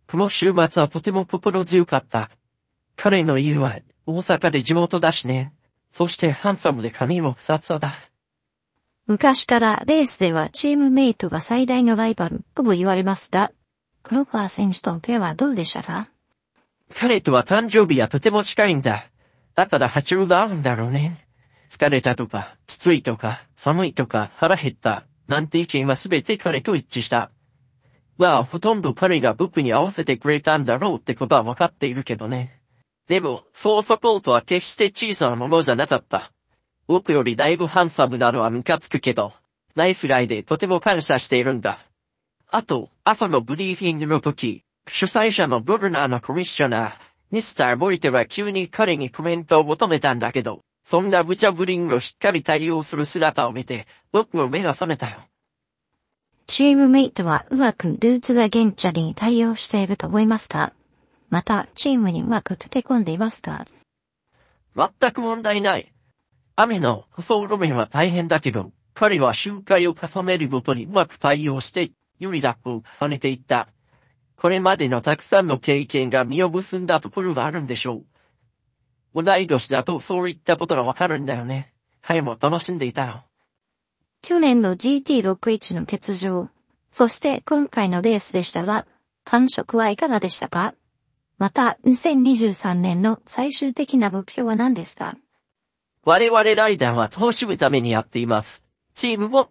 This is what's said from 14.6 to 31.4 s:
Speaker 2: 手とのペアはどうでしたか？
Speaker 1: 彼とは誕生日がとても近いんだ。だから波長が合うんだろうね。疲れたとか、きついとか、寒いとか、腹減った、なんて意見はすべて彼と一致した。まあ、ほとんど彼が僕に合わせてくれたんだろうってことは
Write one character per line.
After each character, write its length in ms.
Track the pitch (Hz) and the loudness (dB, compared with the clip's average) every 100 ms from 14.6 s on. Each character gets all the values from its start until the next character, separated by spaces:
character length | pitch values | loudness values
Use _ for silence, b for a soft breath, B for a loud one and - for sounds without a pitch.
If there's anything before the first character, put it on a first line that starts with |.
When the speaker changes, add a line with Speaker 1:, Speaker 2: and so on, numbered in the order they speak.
| 202 | -2
Speaker 2:
手 100 | 185 | -2
と 100 | 190 | -4
の 80 | 165 | -6
ペ 160 | - 240 | -2 -2
ア 40 | |
は 140 | 175 | -2
ど 160 | 156 285 | -2 -2
う 40 | |
で 100 | 220 | 0
し 80 | 165 | -4
た 100 | - | -6
か？ 260 | - 165 220 _ _ _ _ _ _ _ _ | -8 -8 -10 _ _ _ _ _ _ _ _
Speaker 1:
彼 260 | - 247 220 | -2 0 2
と 120 | - | 4
は 100 | 127 | 2
誕 280 | - 208 233 | 4 0 4
生 160 | 214 185 | 4 4
日 120 | 131 | 4
が 80 | 110 | 2
と 120 | 143 | 0
て 100 | 226 | 2
も 140 | 208 | 0
近 240 | 202 - 208 | 0 2 2
い 60 | |
ん 80 | 147 | 2
だ。 240 | 127 104 - _ _ _ _ | 0 -2 -6 _ _ _ _
だ 120 | - 190 | -2 2
か 120 | 143 | 2
ら 100 | 123 | 2
波 140 | 147 | 0
長 240 | - 185 185 | -2 0 4
が 160 | 180 | 4
合 40 | 214 | 2
う 80 | 170 | 0
ん 60 | |
だ 140 | 131 113 | -2 -2
ろ 120 | 117 | -2
う 20 | |
ね。 360 | 139 156 165 _ _ _ _ _ | -2 -2 -6 _ _ _ _ _
疲 180 | - 147 | -2 2
れ 140 | 135 | 2
た 120 | 127 | 0
と 120 | 123 113 | -2 -4
か、 300 | 101 - - - | -8 -10 -16 -18
き 100 | - | -2
つ 160 | 175 | 2
い 100 | 160 | 2
と 140 | 131 117 | 2 -4
か、 300 | 110 - - _ | -6 -8 -12 _
寒 300 | 139 170 175 | 0 0 0
い 80 | |
と 120 | - 127 | -2 -2
か、 240 | 110 107 - | -2 -4 0
腹 200 | 165 185 | 2 2
減 160 | 135 | -2
っ 20 | |
た、 300 | - 113 101 - _ - | -4 -4 -4 -8 _ -4
な 140 | 147 | -4
ん 80 | 156 | -2
て 100 | 170 | -2
意 80 | 170 | -2
見 200 | 143 139 | -2 0
は 100 | 131 | -2
す 140 | 190 | -2
べ 100 | 160 | -2
て 160 | - 208 | -2 -4
彼 240 | 175 135 | -2 -4
と 140 | 220 | -2
一 240 | 160 - 123 | -4 -4 -8
致 20 | |
し 80 | - | -2
た。 220 | 120 - _ _ _ _ _ _ _ _ - | -2 -2 _ _ _ _ _ _ _ _ 2
ま 200 | 180 143 | 4 4
あ、 60 | |
ほ 140 | 127 175 | 0 -2
と 160 | 214 | -2
ん 80 | 214 | 0
ど 100 | 151 | -2
彼 300 | 120 185 160 | 0 0 2
が 100 | 123 | 0
僕 300 | 110 180 165 | 0 -2 -2
に 100 | 127 | 0
合 120 | 113 | 0
わ 60 | 185 | 0
せ 140 | 185 | -4
て 140 | 151 123 | -4 -2
く 100 | 143 | 0
れ 140 | 147 | 0
た 160 | 160 156 | 2 0
ん 80 | 123 | 0
だ 100 | 127 | -2
ろ 200 | 202 147 | -2 -4
う 20 | |
っ 20 | |
て 140 | - | -6
こ 120 | 120 120 | -4 2
と 80 | |
は 80 | 139 | 2